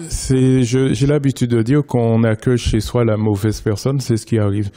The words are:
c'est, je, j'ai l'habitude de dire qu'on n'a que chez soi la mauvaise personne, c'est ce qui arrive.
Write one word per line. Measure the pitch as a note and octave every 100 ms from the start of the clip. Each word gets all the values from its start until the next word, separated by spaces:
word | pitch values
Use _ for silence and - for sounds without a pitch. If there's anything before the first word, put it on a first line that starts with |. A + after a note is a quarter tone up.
| E3
c'est, | - - C3 C3 C3
je, | A#2+ C3 C3+ A2+
j'ai | C#3
l'habitude | D3 C#3 - C3+
de | A#2
dire | A2+ D3 D3
qu'on | B2+ A2+ A2+
n'a | A#2 A2
que | B2+ B2
chez | - A2
soi | - B2 A#2
la | G#2+
mauvaise | G#2+ G2+ A2 G#2
personne, | A2+ G2+ B2+ C#3
c'est | B2+ A2+
ce | -
qui | A2+
arrive. | G2+ G2+ G#2